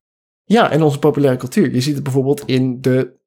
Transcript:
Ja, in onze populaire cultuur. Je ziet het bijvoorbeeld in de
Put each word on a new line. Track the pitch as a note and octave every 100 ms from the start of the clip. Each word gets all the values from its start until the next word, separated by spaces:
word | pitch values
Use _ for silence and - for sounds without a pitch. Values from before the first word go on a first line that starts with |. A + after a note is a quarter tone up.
| _ _ _ _
Ja, | - A3 G3+
in | D3+
onze | D#3 C#3
populaire | D#3 C#3+ C#3 B2+
cultuur. | B2+ G#3+ C#3
Je | B2
ziet | C3+ C#3
het |
bijvoorbeeld | C#3 C3+ C3+ C#3+ -
in | B2+ C3 B2
de | C3 B2+ B2+ _